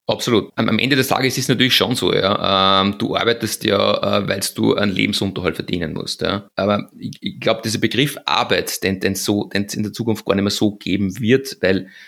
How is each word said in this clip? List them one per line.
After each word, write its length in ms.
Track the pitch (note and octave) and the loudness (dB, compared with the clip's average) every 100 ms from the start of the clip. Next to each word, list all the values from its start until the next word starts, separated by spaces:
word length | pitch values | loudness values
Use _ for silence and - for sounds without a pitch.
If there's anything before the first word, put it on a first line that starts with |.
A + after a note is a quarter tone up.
| - | -4
Absolut. 460 | A2 - A2 - - | -2 2 0 0 -2
Am, 140 | A2+ | 0
am 80 | A2 | 0
Ende 180 | C3 C3+ | 2 2
des 120 | - | 2
Tages 300 | - C3 C3+ | 0 0 0
ist 80 | C3 | 0
es 40 | |
natürlich 260 | A#2 B2+ - | 2 2 2
schon 200 | G2+ B2+ | 2 0
so, 180 | F2+ | 2
ja. 680 | G2+ G2 G#2 F#2 G2 F#2+ G2 | 2 2 0 2 4 4 4
Ähm, 180 | G2 G2+ | 2 0
du 160 | A2 F#2 | -2 0
arbeitest 480 | G#2 A#2 A2 - | 0 0 -2 -2
ja, 560 | G#2+ G2+ G#2 - G2+ G#2 | 2 2 2 2 0 0
äh, 80 | G2 | 0
weil's 260 | G2 - | -2 -4
du 220 | - A2 G#2 | 0 2 2
einen 160 | G2+ | 0
Lebensunterhalt 640 | F#2 G#2+ G#2 G2 G2 F2+ - | 0 0 0 -2 -2 -4 -4
verdienen 380 | - F2 D#2 | -4 -4 -4
musst, 280 | D#2+ - - | -6 -8 -4
ja. 260 | E2+ G2 - - | -2 -4 -6 -2
Aber 360 | G2 G#2 - - | 0 0 -4 -12
ich, 180 | - - | -14 -10
ich 180 | G2 - | -10 -4
glaub, 240 | G#2+ A2 | -2 -2
dieser 160 | A2+ G#2 | -2 -2
Begriff 380 | A2 A2 D3 - - | 0 0 -2 -2 -2
Arbeit, 580 | F#2 A#2+ F2+ E2 - | 0 2 0 -2 -2
den, 160 | F#2 F#2 | -2 0
den 160 | G2 F#2+ | -2 -2
so, 300 | - G#2 - | 0 0 0
den 200 | G2+ G2+ | -4 -4
es 80 | |
in 80 | - | -4
der 120 | G#2 | -6
Zukunft 320 | - A2+ G#2+ - | -4 -4 -2 0
gar 100 | G2 | 0
nicht 80 | |
mehr 80 | G2+ | 0
so 240 | - G#2+ G2+ | 2 0 -2
geben 440 | F2 F#2+ F#2+ - | -4 -2 -2 -2
wird, 380 | G#2+ C3+ - - | 2 2 0 -2
weil, 260 | F#2 F#2+ F#2+ - | 0 0 -2 -16